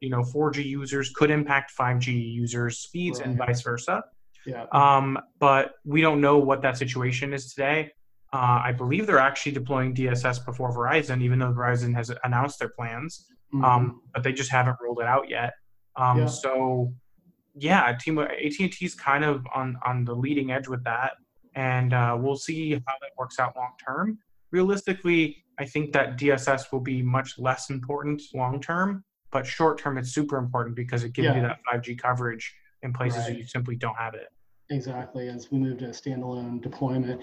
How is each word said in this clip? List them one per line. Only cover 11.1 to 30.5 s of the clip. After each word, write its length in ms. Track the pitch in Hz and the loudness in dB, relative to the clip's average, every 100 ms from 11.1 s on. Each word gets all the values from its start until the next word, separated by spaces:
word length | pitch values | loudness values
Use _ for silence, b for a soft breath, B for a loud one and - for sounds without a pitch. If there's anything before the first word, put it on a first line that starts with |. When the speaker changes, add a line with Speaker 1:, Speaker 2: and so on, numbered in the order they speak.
| 127 | 0
Speaker 1:
even 160 | 123 127 | 2 2
though 160 | 127 | 2
Verizon 400 | 120 123 120 120 | 0 0 0 0
has 180 | 120 117 120 | -2 -4 -4
announced 360 | 127 120 139 - | -2 0 0 -2
their 100 | 117 | -8
plans, 580 | - 117 117 156 - _ _ _ | -6 -10 -8 -10 -14 _ _ _
Speaker 2:
Mm-hmm. 120 | 139 | 2
Speaker 1:
um, 380 | 135 123 123 - - | 4 6 4 -2 -8
but 80 | - | -4
they 100 | 131 | -2
just 200 | 131 127 | -2 0
haven't 240 | 131 127 127 | 2 2 0
rolled 200 | 120 120 | -4 -2
it 60 | 117 | 2
out 220 | 131 139 | 2 0
yet. 260 | 117 120 - _ _ _ - | -4 -4 -6 _ _ _ 0
Um, 220 | 127 123 | 4 6
Speaker 2:
Yeah. 80 | 120 | 4
Speaker 1:
so, 680 | - 135 131 131 127 123 127 _ _ _ _ _ 143 | 0 -2 0 2 0 -2 -4 _ _ _ _ _ -4
yeah, 420 | 147 190 123 120 | 2 4 4 0
T-Mo-, 280 | 156 156 147 | -2 -2 -2
A 180 | - 151 | -4 -4
T 140 | 147 | -2
and 100 | 190 | -2
T 120 | - | -2
is 100 | 180 | -8
kind 300 | - - 139 | -4 0 2
of 200 | 151 139 127 | 2 0 -4
on, 240 | 135 131 127 | -4 -4 -4
on 200 | 123 123 | -2 0
the 100 | 123 | -2
leading 380 | 120 131 147 131 | -2 -2 0 0
edge 160 | 131 131 | -2 -4
with 160 | 127 | -6
that, 300 | 123 117 135 - _ _ _ - | -4 -2 -4 -6 _ _ _ -4
and, 360 | 131 127 127 | 0 2 4
uh, 240 | 123 120 120 | 4 4 2
we'll 160 | 131 139 | 0 -2
see 380 | - 160 156 | -4 -4 -2
how 200 | 147 123 135 | -2 -2 -8
that 100 | - - | -10 -8
works 220 | 127 - | -6 -2
out 160 | 127 123 | -2 -2
long 160 | 127 - | -8 -8
term. 360 | - 139 196 214 _ _ _ | -6 -2 -2 -4 _ _ _
Realistically, 920 | 175 185 196 196 190 175 170 156 - _ - | 0 2 2 -2 -2 2 4 2 -2 _ -10
I 60 | |
think 280 | 139 151 147 | -6 -4 0
that 220 | 143 135 127 | 2 0 0
D 140 | 143 | 2
S 160 | 139 131 | 2 2
S 240 | 135 - | 0 0
will 80 | 135 | -4
be 240 | 123 131 | -2 0
much 380 | 123 131 131 - | 2 0 -2 -2
less 300 | 127 127 - | -2 -2 -4
important 520 | 135 127 143 143 147 - | -8 -6 -6 -4 -6 -6
long 260 | 131 127 139 | -4 -2 -2
term, 420 | 135 170 190 196 - _ - | -2 0 0 -2 -8 _ -6
but 120 | 135 | -4
short 340 | 127 - 160 151 | -4 2 2 2
term 180 | 143 131 | -2 -4
it's 140 | 127 | -4
super 240 | - 147 139 | -4 -2 -2
important 400 | 123 | -2